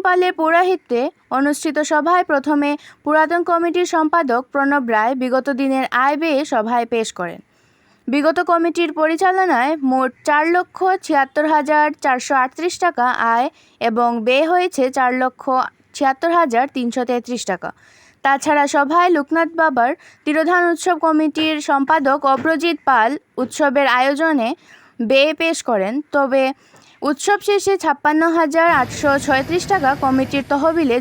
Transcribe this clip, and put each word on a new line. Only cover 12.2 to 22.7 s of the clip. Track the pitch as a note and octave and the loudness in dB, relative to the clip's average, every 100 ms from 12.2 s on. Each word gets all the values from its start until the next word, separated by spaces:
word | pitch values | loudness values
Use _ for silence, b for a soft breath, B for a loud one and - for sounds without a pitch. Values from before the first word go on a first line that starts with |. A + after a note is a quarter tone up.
| - | 0
আটত্রিশ | C4+ C4 - E4+ - | 0 -2 -4 -6 -2
টাকা | F4 D4 B3 - A#3 | -2 0 -2 0 0
আয় | A#3 C#4+ b b b | 0 -2 b b b
এবং | A#3+ A3+ A#3+ A#3 A3 | -2 0 0 0 0
ব্যয় | C4 D#4+ | 2 2
হয়েছে | F4+ F4+ - C4 | 0 0 -2 -2
চার | C4+ B3 B3+ | 0 0 0
লক্ষ | B3+ - - C4 - - _ | -2 -4 -2 -2 -2 -8 _
ছিয়াত্তর | - C#4 C4+ E4+ E4+ | -4 -2 0 0 2
হাজার | D#4+ A#3 C#4 C4+ | 2 0 -2 -2
তিনশো | A#3+ B3+ | -4 -4
তেত্রিশ | B3 B3 A#3 A#3+ - | -2 -4 -4 -8 -6
টাকা। | F3+ - b b b b b | -6 -8 b b b b b
তাছাড়া | C4+ C#4 D4+ D4 C#4+ | -2 0 2 2 2
সভায় | D4+ C#4 E4+ F4+ E4+ | 0 2 2 2 2
লোকনাথ | - D#4+ E4 E4 | 0 -2 -2 0
বাবার | D#4+ B3+ A#3+ E4 B B | 0 2 0 -2 B B
তিরোধান | - D4+ D#4+ F4+ F4 | -2 0 2 2 2
উৎসব | E4 F#4 E4 E4 | 0 -2 0 2
কমিটির | D#4 D#4 D#4 D#4 D4+ D4+ | 2 0 0 -2 -2 -2
সম্পাদক | C#4 C#4 D#4+ C4+ C#4 C#4 | 0 2 2 2 0 2
অপরাজিত | C4+ D#4 D#4+ E4+ | 0 0 0 0